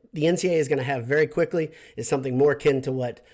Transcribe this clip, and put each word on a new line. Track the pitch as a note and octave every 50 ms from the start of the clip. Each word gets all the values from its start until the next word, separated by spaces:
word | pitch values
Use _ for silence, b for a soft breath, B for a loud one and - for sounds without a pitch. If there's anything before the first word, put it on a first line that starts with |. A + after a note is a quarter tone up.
| _ _ -
the | D#3+ D3
N | E3 F#3
C | F3+ -
A | F3+ E3+
A |
is | D#3+ C#3+
gonna | C3 D3 C3+
have | B2 C3+ C#3 B2+ A#2
very | A#2+ C#3+ D#3 D#3
quickly | D3+ - E3+ E3 D#3+ - E3+ D#3 D3+ B B B B B
is | B -
something | - D3 C3+ C3 C3+ B2
more | B2+ C#3+ D3 C#3
akin | C#3+ - D3+ C#3 C3 C3
to | C#3
what, | B2+ B2+ B2 A#2+ A#2 - - b